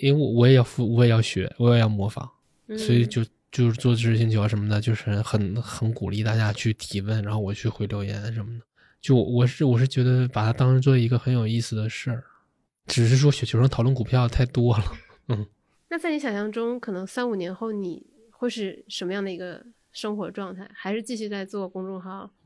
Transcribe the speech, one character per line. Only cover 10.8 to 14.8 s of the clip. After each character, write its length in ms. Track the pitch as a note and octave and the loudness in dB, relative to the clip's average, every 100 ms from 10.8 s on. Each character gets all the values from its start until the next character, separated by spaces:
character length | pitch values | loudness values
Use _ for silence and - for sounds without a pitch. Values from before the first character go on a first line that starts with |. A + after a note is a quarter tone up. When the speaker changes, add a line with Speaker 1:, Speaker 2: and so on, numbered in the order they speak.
Speaker 1:
做 140 | C3+ C3 | 4 4
一 120 | A#2 | 4
个 100 | B2 | 0
很 140 | C3 | 0
有 160 | B2 A2 | 0 0
意 100 | A#2 | -2
思 160 | - | -2
的 140 | A2 A2 | -4 -4
事 220 | - B2+ | -6 -6
儿， 120 | A#2 - _ _ _ _ _ - | -6 -10 _ _ _ _ _ -4
只 220 | B2 A#2 | 2 4
是 80 | C3 | 6
说 160 | D3 | 4
雪 140 | - A#2+ | 2 0
球 120 | A2+ | 2
上 80 | C3 | 2
讨 160 | - | 2
论 120 | A#2+ | 0
股 100 | B2+ | 0
票 240 | A2 B2+ A#2+ | 0 2 2
太 160 | - | 2
多 320 | B2 B2 A#2+ | 0 2 2
了， 80 | G#2+ | 2